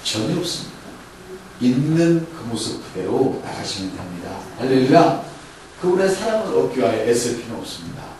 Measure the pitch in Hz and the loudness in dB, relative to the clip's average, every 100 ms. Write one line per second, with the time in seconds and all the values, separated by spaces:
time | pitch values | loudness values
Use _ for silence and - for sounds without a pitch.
0 | - 110 123 180 - - - - - - | -4 -2 0 0 -2 -6 -10 -14 -16 -18
1 | - - - - - - 127 127 147 160 | -18 -20 -16 -16 -16 0 2 4 2 4
2 | 170 165 160 - 113 113 - - - - | 4 4 2 -10 -6 -4 -4 -8 -10 -8
3 | - - - - - - - - 95 92 | -2 2 2 0 -8 -8 -8 -6 -6 -8
4 | 92 - - - - - 131 131 127 160 | -10 -10 -10 -10 -12 -6 2 4 8 8
5 | - - - - - - - - 180 185 | 8 4 -6 -14 -18 -20 -20 -2 2 4
6 | 190 190 214 220 208 - 131 131 117 110 | 4 2 0 0 2 2 2 2 2 2
7 | 110 120 120 - 113 110 95 - 82 - | 2 2 2 -4 -6 -10 -10 -12 -12 -12
8 | - - | -14 -16